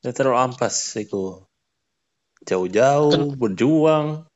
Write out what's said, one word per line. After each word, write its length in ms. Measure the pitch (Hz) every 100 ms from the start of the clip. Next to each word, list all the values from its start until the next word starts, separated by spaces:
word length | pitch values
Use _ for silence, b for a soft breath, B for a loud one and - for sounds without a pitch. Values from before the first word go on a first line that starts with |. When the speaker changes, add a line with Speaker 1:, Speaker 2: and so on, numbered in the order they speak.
Speaker 1:
Ya, 80 | -
terlalu 320 | 120 131 123
ampas 320 | 127 127 113 - - 113
iku. 480 | 104 101 95 92 95 _ _ _ _ _ _ _ _ _
Jauh-jauh, 720 | - 92 92 98 131 143 151
Speaker 2:
Ken- 240 | 147 143 139
Speaker 1:
berjuang. 880 | 117 92 120 160 156 156 151 156 160